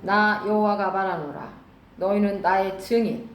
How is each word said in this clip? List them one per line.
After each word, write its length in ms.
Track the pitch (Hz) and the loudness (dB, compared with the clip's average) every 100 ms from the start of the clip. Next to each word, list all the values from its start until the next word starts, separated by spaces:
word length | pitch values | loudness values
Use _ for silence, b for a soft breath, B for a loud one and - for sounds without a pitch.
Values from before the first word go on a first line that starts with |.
나 400 | 180 208 214 208 | 2 4 4 2
여호와가 460 | 202 214 208 202 190 | 0 2 2 2 0
말하노라. 600 | 190 190 175 147 143 117 - - - - - | -2 -2 -4 -6 -10 -14 -16 -20 -20 -20 -4
너희는 460 | 185 202 202 202 | 0 2 2 0
나의 360 | 175 190 196 190 | 2 2 0 -4
증인, 500 | - 233 214 - - | 0 0 2 -2 -10